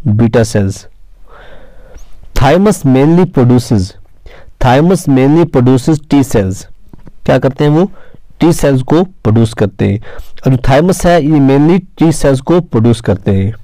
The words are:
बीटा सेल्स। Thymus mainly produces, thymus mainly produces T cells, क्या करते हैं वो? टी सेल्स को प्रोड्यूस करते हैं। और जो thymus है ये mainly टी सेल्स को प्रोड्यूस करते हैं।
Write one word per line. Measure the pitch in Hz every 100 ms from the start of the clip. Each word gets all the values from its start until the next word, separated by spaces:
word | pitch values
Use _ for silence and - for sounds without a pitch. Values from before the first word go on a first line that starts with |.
| -
बीटा | 104 117 123
सेल्स। | 110 107 98 95 - - - - - - - - - - - - - - - -
Thymus | 123 165 202 - 135
mainly | 131 143 170 185
produces, | - 123 123 123 110 92 - - - - - - -
thymus | 131 127 165 190 -
mainly | 131 135 156 160 139
produces | 127 131 139 156
T | -
cells, | 143 131 117 95 95 - - - - - - -
क्या | 135
करते | 135 127
हैं | 147
वो? | 151 190 - - - - -
टी | 156
सेल्स | 160 147 135
को | 127 151
प्रोड्यूस | 185 - - 107 113
करते | - 101 - 104
हैं। | 104 - - - - -
और |
जो | 131
thymus | - 143 175 185 180
है | 175 143
ये | 156
mainly | 135 139 151 190 - -
टी | 160
सेल्स | 151 143 135
को | - 170
प्रोड्यूस | 170 127 113 117
करते | - 92 -
हैं। | 98 98 110